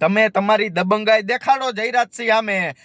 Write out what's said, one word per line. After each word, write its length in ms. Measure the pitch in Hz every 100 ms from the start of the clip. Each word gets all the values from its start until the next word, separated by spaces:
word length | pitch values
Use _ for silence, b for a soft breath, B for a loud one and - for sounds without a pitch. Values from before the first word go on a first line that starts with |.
તમે 280 | 160 208 220
તમારી 400 | 196 202 214 214
દબંગાઈ 540 | 170 185 214 214 220
દેખાડો 500 | 202 247 - 269 262
જયરાજસિંહ 560 | 214 233 240 233 - 226
સામે 460 | 220 214 190 170 b